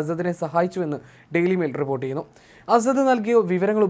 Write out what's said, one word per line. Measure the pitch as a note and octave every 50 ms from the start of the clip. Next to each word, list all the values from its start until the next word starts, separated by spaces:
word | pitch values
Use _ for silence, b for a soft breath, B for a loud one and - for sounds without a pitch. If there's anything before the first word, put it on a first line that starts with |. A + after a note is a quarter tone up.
അസദിനെ | D#3 D#3 E3+ D#3+ F3 F3+ E3+ -
സഹായിച്ചുവെന്ന് | E3+ D3 D#3 E3+ F3+ F3+ - F#3 E3+ D3+ C#3+ B2+ B B B B B B D#3
ഡെയിലി | E3+ F3 F3+ F#3+ F3+
മെയിൽ | E3 C#3+ B2 -
റിപ്പോർട്ട് | D3 C3+ C3+ B2+ C3
ചെയ്യുന്നു. | C3 C3+ D3 C#3 - b b b b b b b b A3 A#3
അസദ് | A3 C4 C4 C#4 C4+ C4
നൽകിയ | B3+ A#3 G3+ A3+ A#3+ A3+ G3 E3+
വിവരങ്ങൾ | F#3 F3+ F#3 G3+ G#3+ G#3+ G#3